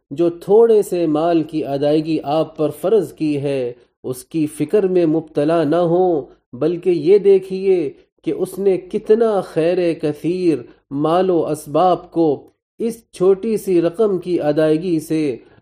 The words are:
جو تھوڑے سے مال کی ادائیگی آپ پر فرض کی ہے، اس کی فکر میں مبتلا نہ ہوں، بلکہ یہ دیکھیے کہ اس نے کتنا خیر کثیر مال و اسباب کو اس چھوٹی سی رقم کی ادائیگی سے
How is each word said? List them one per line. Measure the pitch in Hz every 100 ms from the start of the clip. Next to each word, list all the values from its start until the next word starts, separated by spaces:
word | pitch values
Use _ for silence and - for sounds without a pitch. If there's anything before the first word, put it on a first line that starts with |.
| _
جو | 143 170
تھوڑے | 170 - 208 233 220
سے | 190 180 165
مال | 147 170 165
کی | 151 156 127
ادائیگی | 139 147 160 160 151
آپ | 139 151 156 -
پر | 151
فرض | - 180 220 147
کی | - 156 143
ہے، | 143 139 123 123 _ _
اس | 120 127 -
کی | 160 151
فکر | - 147 214 190
میں | 180 165
مبتلا | 160 156 - 147 170
نہ | 147 165
ہوں، | 175 175 185 160 127 _ _
بلکہ | 120 151 170 185
یہ | 170 147 208
دیکھیے | 196 196 190 190 196 180 143 - _ _
کہ | -
اس | - 185 -
نے | 196 175
کتنا | - 208 - 220 226 202
خیر | 180 - 165 180 175
کثیر | 160 151 147 156 185 175 135 120 _ _
مال | 139 156 170 190
و | 170 143
اسباب | 151 151 151 185 170 -
کو | 165 160 131 - _ _ -
اس | 226 226 _
چھوٹی | - 185 190 220 208
سی | 190 175
رقم | 165 165 214 185
کی | 175 170
ادائیگی | 151 151 156 156 185 160
سے | 156 160 147 113 - _